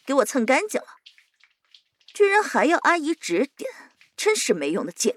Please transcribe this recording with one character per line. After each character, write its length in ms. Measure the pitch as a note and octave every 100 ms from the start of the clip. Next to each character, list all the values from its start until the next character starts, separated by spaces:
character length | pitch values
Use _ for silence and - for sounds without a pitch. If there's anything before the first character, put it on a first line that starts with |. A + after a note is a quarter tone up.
给 120 | - C#4
我 100 | G#3+
蹭 180 | C4+
干 240 | A3+ C#4 G#4+
净 140 | -
了。 60 | - - - _ _ _ _ _ _ - _ _ _
居 160 | - G4+
然 140 | G4+
还 240 | - A3+ C4
要 140 | E4+
阿 180 | D4+ E4+
姨 160 | D4
指 320 | E4 - E3+ C#4 -
点， 140 | B4 - - _ _ -
真 200 | G4+ G#3+
是 160 | - D3
没 160 | C#3+
用 120 | D#3+
的 80 | D3+
贱 240 | - -